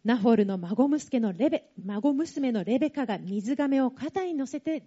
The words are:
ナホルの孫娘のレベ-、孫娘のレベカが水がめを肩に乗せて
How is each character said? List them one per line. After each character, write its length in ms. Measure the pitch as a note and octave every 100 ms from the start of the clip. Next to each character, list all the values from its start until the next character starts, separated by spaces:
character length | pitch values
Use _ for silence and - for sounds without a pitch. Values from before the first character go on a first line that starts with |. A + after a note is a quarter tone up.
ナ 140 | G#3 A#3+
ホ 180 | A3+ A3
ル 100 | G3
の 140 | F#3+
孫 280 | F3 G#3+ C#4
娘 320 | D4 - B3+
の 140 | A3
レ 160 | F3 D4
ベ-、 220 | D#4+ - - F#3+
孫 280 | G#3 C#4+
娘 380 | C#4 E4 D4 C4
の 120 | A3
レ 140 | F3 C4
ベ 140 | D4+
カ 140 | D4 A#3+
が 100 | F#3+
水 380 | E3+ G3+ G3+ C#4+
が 120 | C#4+
め 140 | C4+
を 80 | B3+
肩 360 | C4 C#4 G4 F#4
に 100 | D4+
乗 100 | C4+
せ 140 | D4
て 240 | D#4+ D#4